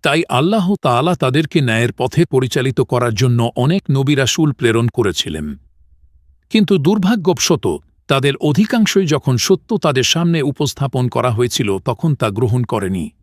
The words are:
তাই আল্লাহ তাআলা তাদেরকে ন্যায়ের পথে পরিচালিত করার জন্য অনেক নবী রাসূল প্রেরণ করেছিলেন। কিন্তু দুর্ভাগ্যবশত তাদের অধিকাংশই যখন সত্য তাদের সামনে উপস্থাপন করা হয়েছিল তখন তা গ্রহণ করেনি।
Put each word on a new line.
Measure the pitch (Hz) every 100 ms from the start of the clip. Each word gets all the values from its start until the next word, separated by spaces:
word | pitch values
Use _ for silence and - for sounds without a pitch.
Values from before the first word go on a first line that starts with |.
তাই | 160 151 165
আল্লাহ | 123 160 220 180 202
তাআলা | 139 120 156
তাদেরকে | 180 131 135 156 170
ন্যায়ের | 127 113 117
পথে | - 123 -
পরিচালিত | 175 131 127 147 131 131
করার | 135 123 120
জন্য | 117 127 120 117 -
অনেক | 131 190 -
নবী | 135 135
রাসূল | 139 127 - 156
প্রেরণ | 131 120 110 117
করেছিলেন। | - 104 85 - 78 76 69 _ _ _ - - _ _ _ _
কিন্তু | 220 196 190
দুর্ভাগ্যবশত | 143 220 180 233 165 165 - 151 - 76 _ _ -
তাদের | 139 139 135
অধিকাংশই | 151 143 214 240 214 196 180
যখন | 147 - 123
সত্য | - 190 _ 214
তাদের | 160 131
সামনে | 120 165 170 165
উপস্থাপন | 143 135 147 - 139 127 123
করা | 120 120
হয়েছিল | 110 123 - 107 98
তখন | - 117 170
তা | 139 110
গ্রহণ | 98 120 123
করেনি। | 120 113 95 95 76 _